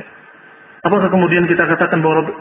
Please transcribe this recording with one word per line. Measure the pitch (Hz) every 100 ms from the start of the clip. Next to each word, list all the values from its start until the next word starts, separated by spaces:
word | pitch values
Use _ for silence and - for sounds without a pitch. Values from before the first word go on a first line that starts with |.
| - - - - - - - -
Apakah | 170 202 185
kemudian | 185 175 175
kita | 170 175 160
katakan | 165 175 165
bahwa | 160 156 151 -